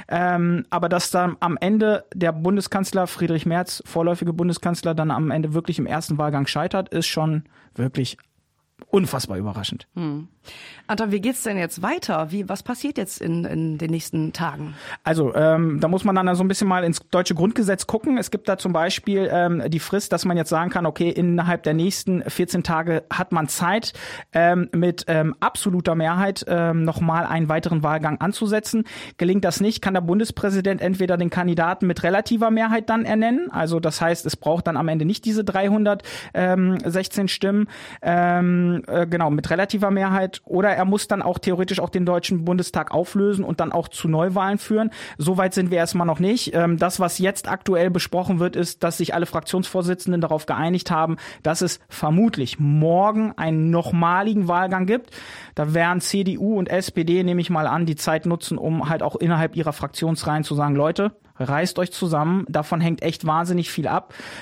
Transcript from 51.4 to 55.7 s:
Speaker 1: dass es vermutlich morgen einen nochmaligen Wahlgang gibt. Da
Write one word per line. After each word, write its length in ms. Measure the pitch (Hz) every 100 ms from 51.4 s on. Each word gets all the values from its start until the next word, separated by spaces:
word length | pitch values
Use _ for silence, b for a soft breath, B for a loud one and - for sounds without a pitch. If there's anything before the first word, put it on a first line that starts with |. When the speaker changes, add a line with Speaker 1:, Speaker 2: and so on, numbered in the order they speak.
Speaker 1:
dass 180 | 151 165
es 180 | 180 - _
vermutlich 720 | - 151 165 226 - 123 -
morgen 720 | 147 151 160 170 208 214 220 -
einen 320 | 160 160 160
nochmaligen 800 | 170 170 170 170 180 202 208 175
Wahlgang 400 | 175 185 185 185
gibt. 240 | 247 - B B B B
Da 220 | - 151